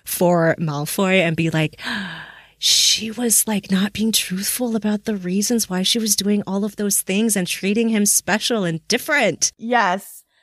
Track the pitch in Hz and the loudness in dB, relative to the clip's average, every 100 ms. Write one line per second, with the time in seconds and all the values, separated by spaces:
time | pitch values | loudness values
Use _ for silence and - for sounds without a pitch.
0 | - - 175 175 165 156 160 143 147 - | -8 0 4 4 4 2 0 -2 -4 0
1 | 190 190 165 160 165 156 156 - - 208 | 2 4 2 2 0 2 0 -2 -8 -6
2 | 185 160 - - - - - - - - | -6 -12 -16 -20 -20 -4 0 2 4 0
3 | 214 220 240 208 - 208 - 190 202 202 | -2 -2 2 2 2 0 0 0 0 0
4 | 220 208 - 185 202 - 247 220 214 208 | 0 0 -2 -4 -4 -4 -2 -2 0 -2
5 | 220 208 180 190 208 240 220 185 185 233 | -2 -6 -2 -2 0 0 0 -2 0 0
6 | 220 202 202 208 - 196 208 - 208 196 | 0 0 2 0 0 -2 -4 -4 -2 -2
7 | - 190 226 202 180 - 190 214 226 220 | -2 0 0 0 -2 -4 -2 0 2 2
8 | 202 - - 208 - 233 180 165 - - | 2 0 0 -2 0 -2 -2 -4 -2 -2
9 | - 294 220 147 - - 226 240 196 185 | 0 0 2 0 -4 -4 -2 2 2 0
10 | - - - _ | -6 -20 -20 _